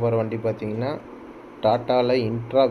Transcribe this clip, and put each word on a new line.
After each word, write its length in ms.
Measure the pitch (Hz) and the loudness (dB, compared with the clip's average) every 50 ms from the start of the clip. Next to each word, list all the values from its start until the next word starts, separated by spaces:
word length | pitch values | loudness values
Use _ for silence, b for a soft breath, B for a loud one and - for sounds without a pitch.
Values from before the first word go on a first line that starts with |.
| 117 | 0
போற 140 | 117 113 | 0 2
வண்டி 200 | 113 110 110 113 | 2 0 0 -4
பார்த்தீங்கன்னா, 540 | 110 107 113 107 - 110 107 107 113 123 139 156 - - - - - - - - - - - - - - | -4 -2 -2 -4 -2 -4 -6 -4 -4 -4 -4 -6 -6 -10 -14 -18 -18 -18 -18 -20 -20 -20 -20 -8 -2 2
Tata-ல 520 | 110 117 120 120 - 127 127 123 123 127 131 113 110 | 2 2 2 2 2 2 2 4 4 2 2 2 0
Intra 340 | 117 117 117 - 127 135 135 120 | -2 -4 -4 0 2 4 4 4